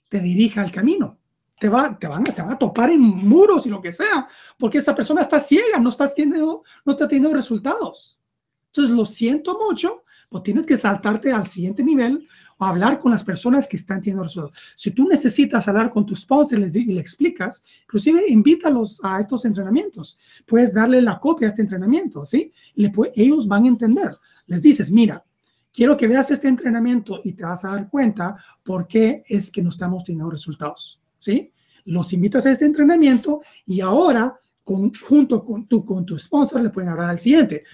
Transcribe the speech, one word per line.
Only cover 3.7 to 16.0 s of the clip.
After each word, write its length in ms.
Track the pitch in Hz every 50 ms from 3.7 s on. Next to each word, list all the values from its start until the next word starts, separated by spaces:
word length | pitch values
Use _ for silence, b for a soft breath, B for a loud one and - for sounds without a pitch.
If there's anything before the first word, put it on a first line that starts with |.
lo 100 | 208 190
que 140 | 180 175 175
sea, 340 | - 403 427 392 294 254 B B B B B B B
porque 180 | 254 214 - 294
esa 160 | 294 - -
persona 280 | - 233 - 302 349
está 180 | 311 - 320 294
ciega, 400 | 294 - 285 359 480 466 427 302
no 80 | 233 247
está 240 | 233 - 285 277
teniendo, 500 | 277 - 302 285 277 320 302 320 330 - b b b b b
no 80 | 277
está 160 | 277 277 302 294
teniendo 260 | 294 277 269 311 311
resultados. 840 | 277 247 - 233 202 202 269 359 466 - - - - - - _ _ _ _ _ _ _ _ _ _ _
Entonces, 280 | _ - 302 285 233 233
lo 120 | 240 214
siento 520 | 214 - - 233 233 277 302 302 370 370 427
mucho, 440 | 440 427 339 - - 359 466 - _ b b b b b
pues 140 | - 175
tienes 240 | - 202 202 320 320
que 100 | - 285
saltarte 560 | 226 - 208 196 - - 208 214 220 - 269
al 140 | 254 214 185
siguiente 360 | - - 180 175 185 202 -
nivel 440 | 247 302 311 269 240 240 269 320 - b b b b b b b
o 60 | 196
hablar 340 | 190 175 175 196 240 302 -
con 140 | - 254
las 100 | 226 -
personas 460 | - - 180 175 - 247 254 277 277 -
que 80 | -
están 260 | 185 - - 190 190
teniendo 220 | - 208 190 190 185
resultados. 340 | 160 - 180 151 143 B B B B B
Si 160 | B - 202
tú 160 | 190 240 269
necesitas 640 | 381 359 - - 247 - - 285 - - 226 - 208
hablar 200 | 196 208 226 240
con 140 | - 214